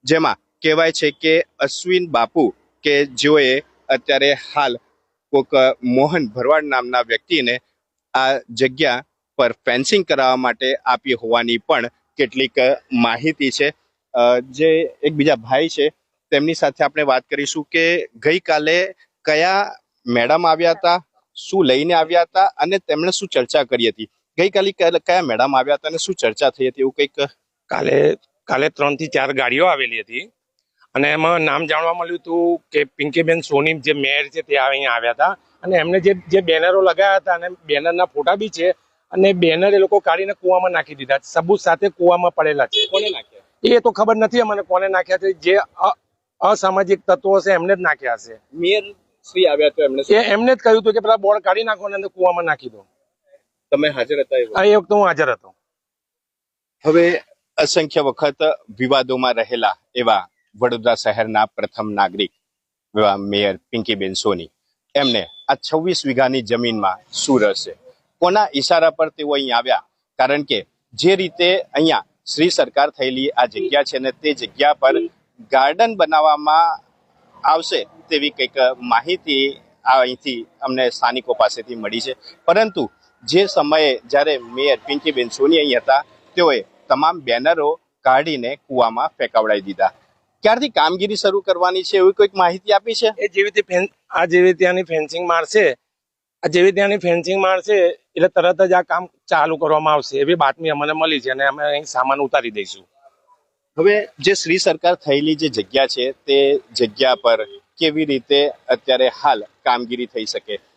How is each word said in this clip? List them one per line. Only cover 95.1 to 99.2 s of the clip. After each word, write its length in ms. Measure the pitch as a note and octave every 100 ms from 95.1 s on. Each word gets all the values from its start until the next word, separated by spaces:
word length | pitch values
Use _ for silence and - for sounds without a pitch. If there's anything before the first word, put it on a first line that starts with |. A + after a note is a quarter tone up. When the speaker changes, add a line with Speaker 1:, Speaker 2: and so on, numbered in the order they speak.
| E3 F3
Speaker 2:
મારશે, 380 | E3 D#3+ G#3+ F3 B2 _ _ _ _ _ _
આ 60 | D3+
જેવી 240 | F3 F#3+
ત્યાંની 240 | F#3+ G3+ G3+
ફેન્સિંગ 440 | F3 E3+ E3 F#3+
મારશે 360 | F#3+ F#3 F#3+ G#3 F3
એટલે 420 | - _ - F3+
તરત 340 | F#3 F3 F3+
જ 100 | F#3+
આ 100 | F3+
કામ 260 | E3+ E3 F3+ _